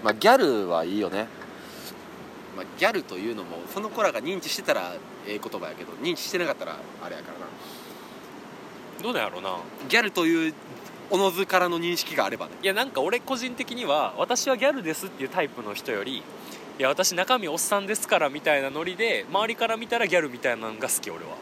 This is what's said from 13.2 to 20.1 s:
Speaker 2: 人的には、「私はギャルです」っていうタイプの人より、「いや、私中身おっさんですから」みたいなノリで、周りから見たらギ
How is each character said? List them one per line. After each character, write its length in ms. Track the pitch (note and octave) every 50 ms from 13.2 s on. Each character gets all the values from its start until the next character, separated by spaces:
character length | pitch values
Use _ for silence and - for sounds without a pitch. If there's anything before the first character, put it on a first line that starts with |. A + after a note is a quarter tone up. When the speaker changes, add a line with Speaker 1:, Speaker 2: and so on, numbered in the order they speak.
| A#3+ - C4+
Speaker 2:
人 180 | B3 A#3 B3+ B3
的 200 | A#3+ B3+ - B3
に 80 | A#3+ A#3+
は、 280 | D#3+ C#3+ D3+ C#3 G2+ F#2 -
「私 320 | E3 - A#3+ A#3+ - C#4
は 60 | C4
ギ 100 | A3 B3+
ャ 60 | C#4
ル 120 | D4+ C#4 G3
で 100 | D#3+ D#3
す」 140 | - - F#3+
っ 20 |
て 140 | - - C3
い 20 |
う 40 | B2+
タ 140 | - F3+ E3
イ 60 | C3+
プ 120 | - -
の 120 | A2+ G#2+ G#2
人 180 | G2 - -
よ 100 | A#2+ G2+
り、 220 | G2+ B2+ C3+ G#2+ - - - - - - - - - - - -
「い 20 |
や、 60 | C3 C3
私 260 | C#3+ - F#3 - F#3
中 240 | E3+ F#3 - B3+ B3
身 120 | G#3 D#3+
お 60 | D3
っ 20 | E3+
さ 220 | - - G#3 G3+
ん 80 | G3 F#3+
で 80 | G#3+
す 120 | - - -
か 120 | A3 F3+
ら」 100 | D#3+ C#3+
み 80 | C3+ D3+
た 180 | C#3 E3 D3+ C#3
い 40 |
な 80 | C3+ C3+
ノ 160 | C3+ D3+ E3
リ 100 | F3+ F#3
で、 300 | E3+ A3 A#3 F#3 A2+ F#2+ -
周 180 | D#3 G3 G#3+ A3+
り 100 | A#3 -
か 100 | A3+ A3+
ら 80 | A3+
見 120 | A3 A#3 A3
た 120 | A#3+ A#3
ら 80 | A3+
ギ 100 | G3+